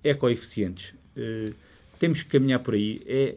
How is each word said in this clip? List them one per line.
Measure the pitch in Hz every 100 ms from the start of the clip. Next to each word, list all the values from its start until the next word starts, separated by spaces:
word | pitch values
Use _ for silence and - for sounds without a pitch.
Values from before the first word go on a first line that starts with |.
ecoeficientes. | 151 143 127 120 - - 98 95 - - - -
Eh, | 113 113 107 104 - - - -
temos | 165 160
que | -
caminhar | 143 135 127
por | 127
aí. | 107 104 - -
É | 131 135